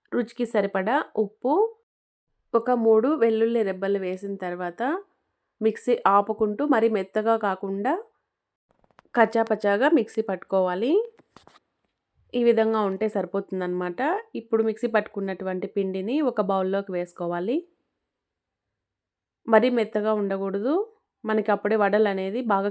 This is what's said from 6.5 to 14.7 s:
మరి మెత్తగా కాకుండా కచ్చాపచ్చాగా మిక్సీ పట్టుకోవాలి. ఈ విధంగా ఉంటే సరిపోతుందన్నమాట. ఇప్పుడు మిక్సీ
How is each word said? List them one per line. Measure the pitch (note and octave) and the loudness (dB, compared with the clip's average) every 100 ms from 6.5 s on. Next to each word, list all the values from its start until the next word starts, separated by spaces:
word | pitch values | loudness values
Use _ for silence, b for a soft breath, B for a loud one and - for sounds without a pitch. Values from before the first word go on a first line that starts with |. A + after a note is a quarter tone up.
| G#3 D4 B3 | 0 2 4
మరి | A3+ G#3+ | 4 2
మెత్తగా | F#3+ G#3+ G#3+ A3+ G#3+ | -2 -2 0 0 0
కాకుండా | F#3+ G3 G3 A3 F4 A4+ _ _ _ _ _ _ _ _ _ _ - | -4 -4 -4 -2 -2 -4 _ _ _ _ _ _ _ _ _ _ 2
కచ్చాపచ్చాగా | A3+ A3+ A3+ G#3+ G#3 G3+ C#4 D#4+ | 4 4 0 0 0 2 4 2
మిక్సీ | G#3+ - A3 | 2 -4 -4
పట్టుకోవాలి. | F#3 - F#3+ F#3 F3+ A#3 F4+ A#4 - _ - - - _ _ _ _ _ _ _ B3 | -6 -2 0 0 0 0 0 0 -8 _ -20 -20 -20 _ _ _ _ _ _ _ 0
ఈ | A#3 | 4
విధంగా | A#3 A3 A3 G3+ | 4 4 2 0
ఉంటే | F#3+ G#3+ G#3 | 0 -2 -2
సరిపోతుందన్నమాట. | F3+ G3 G3 F#3+ F3+ F3+ F3+ F3 C4 G4 A4+ A#3 | -4 -4 -6 -4 -4 -2 -4 -4 -2 -4 -6 -12
ఇప్పుడు | A3+ A3 | -4 -2
మిక్సీ | A3 | 0